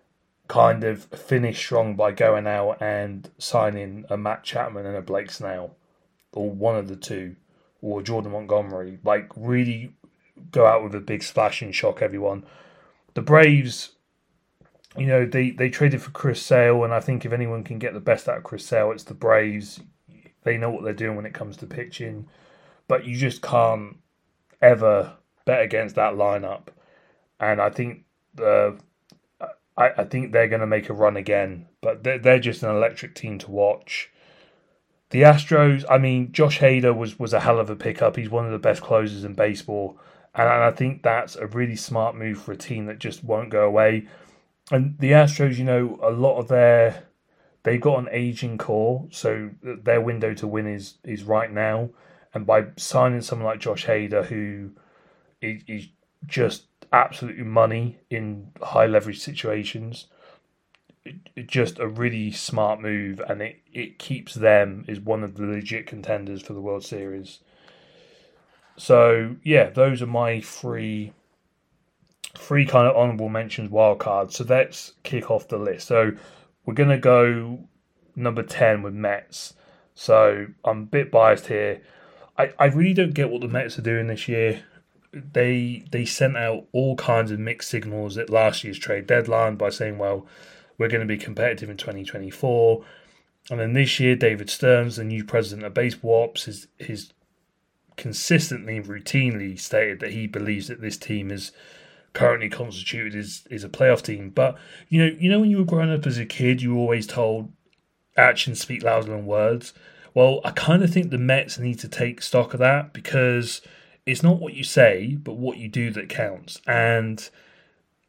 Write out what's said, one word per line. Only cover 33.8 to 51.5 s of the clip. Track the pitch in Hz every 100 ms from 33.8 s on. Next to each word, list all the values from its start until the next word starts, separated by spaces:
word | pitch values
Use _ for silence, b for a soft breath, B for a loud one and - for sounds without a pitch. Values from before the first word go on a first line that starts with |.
| - - - b b b b b b b b _ _
The | 127
Astros, | 151 147 - 156 147 135 139
I | 135
mean, | 131 127 123
Josh | - 147 -
Hader | 139 131 123 113
was, | 113 -
was | 117
a | 107
hell | 120 113
of | 107
a | 104
pickup. | 113 104 113 120
He's | 107
one | 117 117
of |
the | 107
best | 113 101
closers | - 113 107 101
in | 101 98
baseball, | 104 101 - 104 95 - b b b
and, | - 117
and | 120
I | 117
think | - 127 135
that's | 120 113 110 -
a | 107
really | 117 123 110
smart | - 113 113 113
move | 110 101
for | -
a | 95
team | - 113 104
that | 107
just | 113 -
won't | 117 107 117
go | 110
away. | 104 104 110 110 107 B B B B _ -
And | 135 139 -
the | 135
Astros, | 147 147 - 139 123
you | 127
know, | 123 123 107
a | 113
lot | 117 135 120
of | 120
their, | 123 120 120 117 - - _ _ _ _ _
they've | - 120
got | 147 131
an | 123
aging | 117 123 117 123 110
core, | - 107 113 127 165
so | - 113 110 107 -
th-, | 123 110
their | 113 117
window | 117 113 110
to | 104 107
win | 107 107
is, | 104 98 -
is | - 104
right | 101 110 113